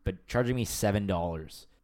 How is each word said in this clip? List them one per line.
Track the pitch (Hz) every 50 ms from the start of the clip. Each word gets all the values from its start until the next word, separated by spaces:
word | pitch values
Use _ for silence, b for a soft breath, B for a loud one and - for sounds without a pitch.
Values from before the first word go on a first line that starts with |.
| -
But | 98 92 - - -
charging | - 120 123 120 127
me | 123 113
seven | - - - 120 104 101 104 101 95
dollars | 92 85 85 87 82 80 78 73 - - - - _ _